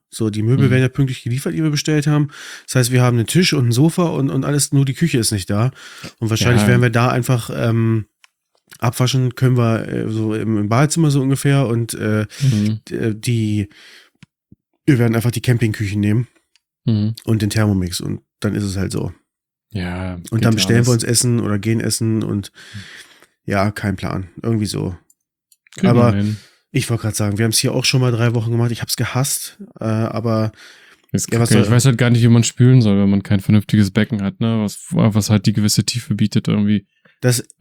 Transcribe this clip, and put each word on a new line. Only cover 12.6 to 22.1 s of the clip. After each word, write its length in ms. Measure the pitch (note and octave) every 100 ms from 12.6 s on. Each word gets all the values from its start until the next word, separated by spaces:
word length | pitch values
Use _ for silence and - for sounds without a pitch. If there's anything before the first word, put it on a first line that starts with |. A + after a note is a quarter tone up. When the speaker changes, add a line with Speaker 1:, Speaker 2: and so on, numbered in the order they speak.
| G#2 G#2+ -
Speaker 1:
d-, 60 | -
äh, 200 | A2+ G#2+
die, 540 | B2 A2+ G#2+ G#2 G2+ - - - _ _ - _ _ _ _ _ -
wir 140 | B2
werden 160 | A#2+ A2+
einfach 160 | A#2+
die 100 | A2
Campingküche 560 | - A2+ A2+ - G2+ G#2
nehmen 300 | G#2 A2 A#2+ _ _ _ _ _ B2
Speaker 2:
Mhm. 300 | G#2+ G#2+ A2+ -
Speaker 1:
und 160 | A2
den 80 | G#2
Thermomix 520 | A2 G#2+ F#2+ F2+ -
und 200 | G2 G2+ - _
dann 160 | G#2+ G#2
ist 80 |
es 140 | G2+ F#2+
halt 140 | F#2+
so. 220 | G#2 G2 - _ _ _ _ _
Speaker 2:
Ja, 420 | G2 F2+ F2+ F#2 F2
Speaker 1:
Und 80 | -
Speaker 2:
geht 140 | A2+ A#2
Speaker 1:
dann 60 |
Speaker 2:
ja 20 | A2
Speaker 1:
bestellen 300 | F#2+ A#2 A#2+
wir 60 |
Speaker 2:
alles. 120 | A#2
Speaker 1:
uns 0 |
Essen 360 | A2+ A2+ B2 A#2
oder 180 | G2+ G#2
gehen 200 | G#2+ A2
essen 440 | A2 - A2+